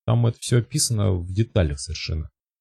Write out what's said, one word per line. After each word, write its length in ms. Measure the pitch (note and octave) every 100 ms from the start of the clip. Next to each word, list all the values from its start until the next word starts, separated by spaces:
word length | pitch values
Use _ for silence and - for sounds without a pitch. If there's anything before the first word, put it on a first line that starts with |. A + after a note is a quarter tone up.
| -
Там 180 | A#2+ A#2
это 140 | -
все 180 | - A#2+
описано 540 | A2+ D3+ - A2 G2+
в 180 | F#2 F2
деталях 480 | F#2+ A2+ G#2+ D#2+ C#2+
совершенно. 480 | - D#2+ - E2 C#2+ _ _ _